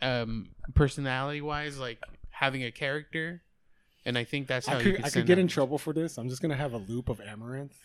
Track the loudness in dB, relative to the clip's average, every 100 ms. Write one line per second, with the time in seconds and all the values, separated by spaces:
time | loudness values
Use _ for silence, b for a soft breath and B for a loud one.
0 | 0 0 0 -4 -6 -10 0 4 4 4
1 | -2 0 -2 -4 -4 -4 -4 -6 -8 -8
2 | -14 -14 -14 0 0 2 -4 -4 -2 -2
3 | -4 -6 -6 -8 _ _ _ _ _ _
4 | -2 -2 0 -4 -2 -2 0 4 4 4
5 | 2 4 6 6 6 4 2 0 -2 -2
6 | -2 -4 -6 -2 -2 0 -2 -4 -4 -4
7 | -4 -6 -8 -12 -10 -10 -10 -16